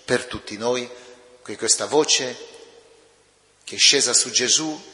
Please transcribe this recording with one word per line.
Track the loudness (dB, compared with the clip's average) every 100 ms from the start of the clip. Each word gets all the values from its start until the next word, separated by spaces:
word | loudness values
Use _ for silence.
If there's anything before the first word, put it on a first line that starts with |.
per | 0 0 0
tutti | -12 -12 -4
noi, | -2 -2 -6 -14 -20 -20 -20 -20
che | -14 -6
questa | 0 0 2
voce | 2 2 0 -2 -8 -16 -20 -20 -20 -20 _ _ _ _ _ _ _
che | -12 2
è |
scesa | 4 4 2
su | 2 2
Gesù | 0 2 0 0 -8 -14